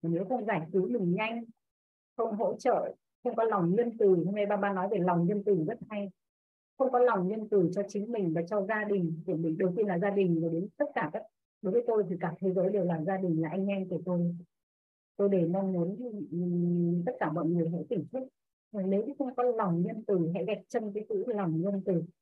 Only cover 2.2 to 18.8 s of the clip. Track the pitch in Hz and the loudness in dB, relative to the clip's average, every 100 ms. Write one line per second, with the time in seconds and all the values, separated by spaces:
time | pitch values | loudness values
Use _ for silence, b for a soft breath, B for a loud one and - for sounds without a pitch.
2.2 | 226 208 202 - - 165 - - _ _ | -4 0 -2 0 0 0 0 -8 _ _
3.2 | 247 226 226 208 170 196 233 220 208 180 | -6 0 2 2 2 2 0 4 4 6
4.2 | 160 208 202 202 202 190 190 208 180 175 | 2 0 0 0 0 -2 -2 0 2 4
5.2 | 175 208 196 190 160 233 - 208 202 - | 2 2 2 2 0 -4 -8 -8 -8 -12
6.2 | _ _ _ _ _ _ 262 254 247 208 | _ _ _ _ _ _ 0 4 4 4
7.2 | 180 220 214 208 170 180 196 208 214 233 | 0 -2 2 4 4 2 -4 -4 -4 -2
8.2 | 180 160 170 214 190 220 208 202 170 160 | 0 0 -2 -2 -2 -2 0 0 0 -2
9.2 | - 156 165 165 185 175 208 175 202 196 | -4 -2 -2 0 0 0 0 2 0 2
10.2 | 190 165 165 160 196 _ 285 - 151 214 | 2 2 0 -2 -6 _ -2 -2 -4 -6
11.2 | - _ _ _ 196 226 240 220 180 175 | -12 _ _ _ 0 0 2 2 2 -2
12.2 | 175 156 190 185 185 208 175 165 156 190 | -4 -2 -2 2 2 2 0 0 -2 -2
13.2 | 185 160 160 180 196 196 185 170 165 175 | 0 0 0 -2 -2 -2 -4 -6 -2 0
14.2 | 175 170 - _ _ _ _ _ _ _ | 0 -2 -12 _ _ _ _ _ _ _
15.2 | 202 196 165 185 190 180 170 220 247 208 | 2 4 2 0 0 0 -2 -4 -8 -8
16.2 | - 170 175 175 175 175 170 175 175 247 | -8 -4 -2 0 2 2 2 0 -2 -2
17.2 | 165 160 156 175 165 170 - 220 143 262 | -2 -2 0 0 0 -2 -4 -4 -4 -8
18.2 | 262 _ _ _ _ 214 | -8 _ _ _ _ -6